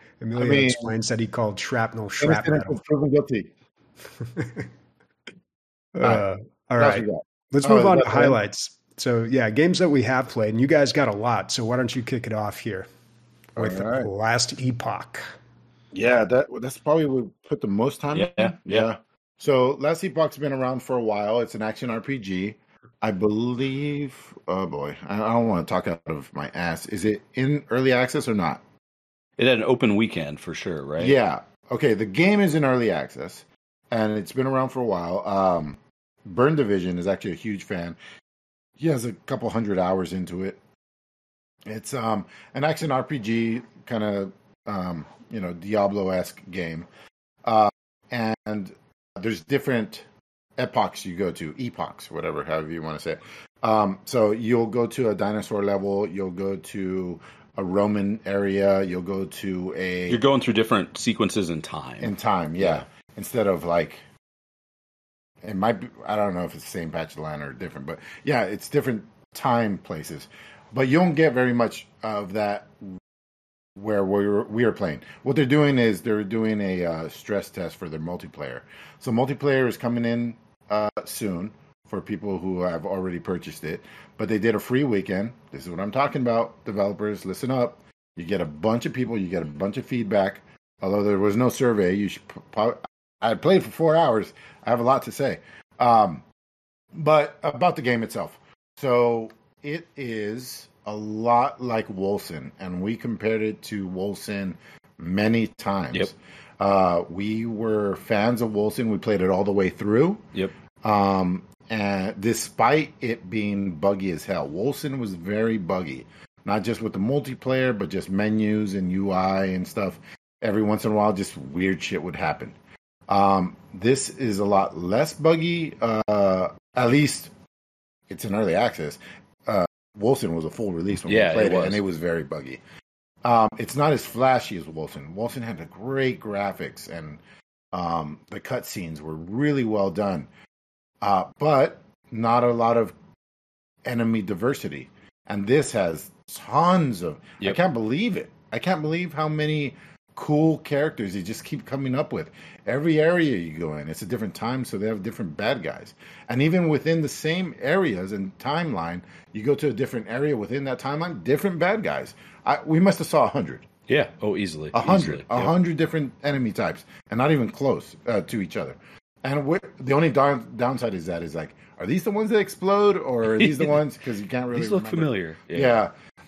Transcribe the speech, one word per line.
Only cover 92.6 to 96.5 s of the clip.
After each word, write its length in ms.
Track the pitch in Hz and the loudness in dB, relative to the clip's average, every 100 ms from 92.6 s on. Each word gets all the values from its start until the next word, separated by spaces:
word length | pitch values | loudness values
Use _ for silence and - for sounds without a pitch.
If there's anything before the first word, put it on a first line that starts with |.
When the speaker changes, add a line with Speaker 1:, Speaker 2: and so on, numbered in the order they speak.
| 113 - - _ _ - | 0 -2 -12 _ _ -4
Speaker 2:
I 120 | 110 | -2
played 280 | 107 151 190 | 0 4 4
for 60 | 113 | 2
four 260 | - 160 160 | 0 4 4
hours. 360 | 151 110 92 - - - | 4 2 0 -10 -20 -8
I 60 | - | 0
have 100 | 120 | 2
a 40 | |
lot 180 | 120 135 | 4 2
to 100 | - | 0
say. 280 | - - - - - - - | -4 -2 -4 -10 -20 -14 2
Um, 440 | 123 117 101 78 - _ _ | 6 6 6 0 -14 _ _